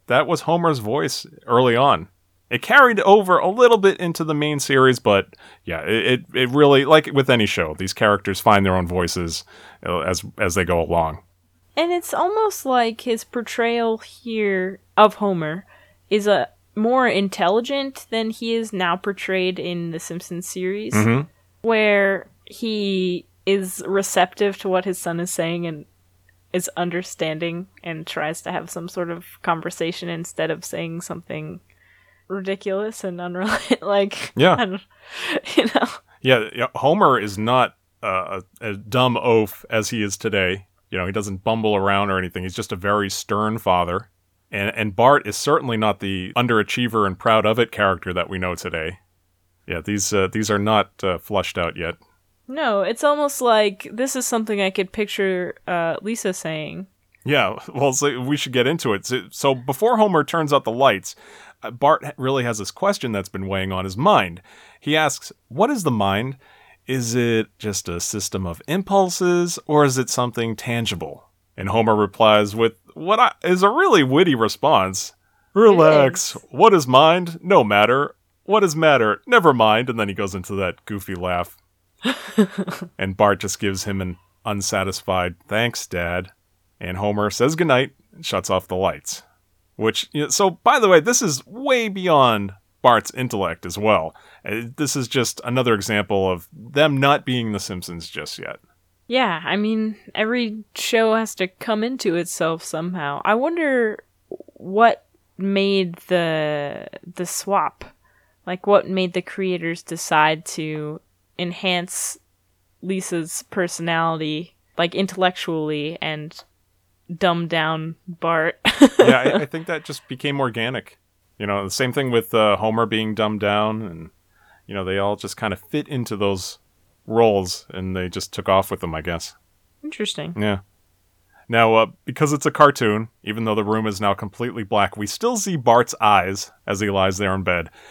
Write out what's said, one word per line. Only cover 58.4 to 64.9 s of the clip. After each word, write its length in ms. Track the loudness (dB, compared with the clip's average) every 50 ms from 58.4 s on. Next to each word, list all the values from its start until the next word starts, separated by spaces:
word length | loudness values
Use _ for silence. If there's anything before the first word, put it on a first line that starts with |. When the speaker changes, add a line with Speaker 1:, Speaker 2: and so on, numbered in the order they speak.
| -4 -2
Speaker 1:
get 140 | 0 0 2
into 260 | 2 0 0 -2 -2
it. 140 | -2 -2 -4
So, 160 | -6 -6 -6 -6 -10
so 240 | -10 0 0 0 0
before 420 | 0 -4 -8 -4 0 2 2 4
Homer 260 | 4 4 4 4 2 0
turns 280 | 0 -2 -2 0 2
out 120 | 2 0 0
the 60 | -2
lights, 460 | 0 4 4 4 4 2 -4 -12 -18 -18 -20 -20 -20 -20 -20 -20 -20 _
uh, 80 | -14 -14
Bart 340 | -6 0 2 2 2 2 -2
ha-, 80 | -12 -10 -6
really 260 | -4 -2 -2 0 -2
has 140 | -2 -4 -6
this 120 | -8 -10
question 420 | -6 -2 -2 -2 -2 -2 -4 -4
that's 180 | -4 -4 -6 -6
been 180 | -10 -8 -6 -4
weighing 240 | -4 -4 -2 -4
on 140 | -4 -4 -6
his 100 | -6 -6
mind. 460 | 0 2 4 4 4 2 0 -8 -14 _ -20 -20 -20 -20 -20 _ _
He 160 | _ -2